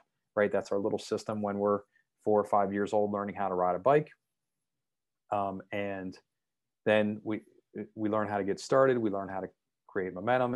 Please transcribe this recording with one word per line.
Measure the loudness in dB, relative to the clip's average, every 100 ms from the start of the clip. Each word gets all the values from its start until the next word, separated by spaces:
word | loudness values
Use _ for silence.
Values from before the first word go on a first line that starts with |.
| _ _ _ 0
right? | 2
That's | 2 -2
our | -2
little | -2 -4
system | -4 -6 -4 -4
when | -2 0
we're | 2 0 -2 _ _ _
four | 2 2
or |
five | 4 2 2
years | 0 0
old | 0 0
learning | -2 -4 -4
how | -2
to | 0
ride | 0 2
a |
bike. | 4 4 2 _ _ _ _ _ _ _ _ _ _ _ -6
Um, | -2 -2 -4 -8
and | -6 -4 -6 -8 -12 _ _ _ _ _ _ 2
then | 4 4 -2
we, | -6 -6 -8 _ _ -12 -12 -4
we | -2
learn | 0 0
how | -2
to |
get | -2 -4
started. | 0 4 4 4
We | 0
learn | -2 -6
how | -8
to | -8 _ _ _ _
create | -6 -4
momentum | -4 0 0 0